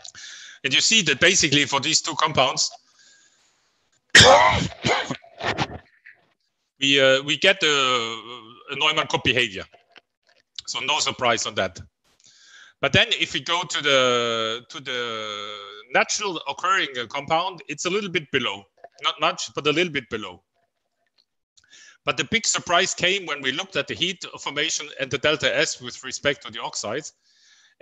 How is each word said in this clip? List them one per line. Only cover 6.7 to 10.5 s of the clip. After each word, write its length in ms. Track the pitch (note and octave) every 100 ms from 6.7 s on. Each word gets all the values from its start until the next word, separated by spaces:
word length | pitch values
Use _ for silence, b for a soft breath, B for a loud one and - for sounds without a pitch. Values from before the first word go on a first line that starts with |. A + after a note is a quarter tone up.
| _
we, 200 | C#3 C#3
uh, 220 | C3+ C3
we 140 | C#3+ D3+
get 240 | F#3+ G3
a, 580 | D#3 C#3+ C3 B2 A2+ A2+ A2 B2 A2 A#2+ -
a 40 | C3+
Neumann-Kopp 460 | D3+ D#3+ C#3+ D#3+
behavior. 420 | C#3 A#2+ A#2 F#2 - _ _ - _ _ _ _ _